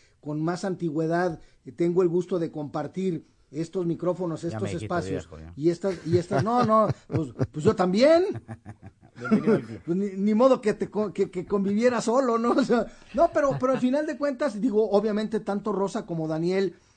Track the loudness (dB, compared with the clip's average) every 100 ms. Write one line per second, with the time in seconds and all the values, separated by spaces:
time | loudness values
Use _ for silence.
0 | _ _ -8 -4 -4 -2 -4 -4 -4 -2
1 | 0 0 0 -4 -14 _ -16 -2 0 2
2 | 2 2 -2 -4 -4 -6 -8 -6 -6 -4
3 | -4 -4 -10 _ _ -10 -6 -4 -2 -2
4 | -2 -2 -4 -4 -6 -6 -4 -6 -4 -4
5 | -4 -6 -8 -16 -16 -2 -2 0 -4 -4
6 | 0 0 2 0 2 2 4 4 4 0
7 | -4 -4 -4 -4 -4 2 0 2 2 4
8 | 6 6 4 -4 -12 -16 -16 -20 -20 _
9 | _ -10 0 2 4 0 0 -12 -4 -2
10 | -2 -2 0 4 6 4 0 -2 -4 -4
11 | -4 -2 -4 -4 -4 -2 0 2 2 2
12 | 2 2 2 2 2 2 4 2 0 -8
13 | -6 2 2 4 0 0 0 0 0 0
14 | -2 -4 -4 -2 -4 -2 0 2 2 2
15 | 2 -2 -2 -4 -4 -4 -2 -2 -2 -4
16 | -6 -6 -4 -2 0 0 -2 -4 _